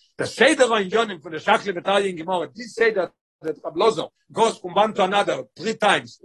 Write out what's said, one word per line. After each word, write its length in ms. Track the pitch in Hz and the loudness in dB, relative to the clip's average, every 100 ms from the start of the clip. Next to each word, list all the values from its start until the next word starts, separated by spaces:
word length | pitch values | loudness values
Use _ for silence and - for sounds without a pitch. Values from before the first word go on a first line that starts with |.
| _ - | _ -8
The 100 | 131 | -4
Seder 380 | - 262 285 | 2 4 4
on 200 | 240 220 185 | 2 2 0
Yonim 320 | 214 220 175 | 0 -2 -6
for 80 | 175 | -12
the 80 | 156 | -4
Shachli 340 | 202 214 196 | 0 2 0
V'Tali 380 | 175 180 202 196 | -6 0 0 0
in 60 | 170 | -6
Gemara, 320 | 170 185 - | -4 -4 -4
this 200 | 214 240 | -12 -8
Seder 360 | - 226 202 170 _ _ _ | 0 0 0 -4 _ _ _
that 160 | 156 143 | -10 -8
Rav 100 | 160 | -6
Lozer 340 | 160 220 151 - _ _ | 0 2 0 -4 _ _
goes 260 | 190 226 - | 0 0 0
from 160 | 180 | -2
one 180 | 185 214 | 0 2
to 100 | 202 | 2
another 400 | 185 202 190 139 120 - | 0 0 0 -4 -8 -8
three 180 | 202 | -6
times, 460 | 220 202 156 117 - | 0 2 2 -2 -18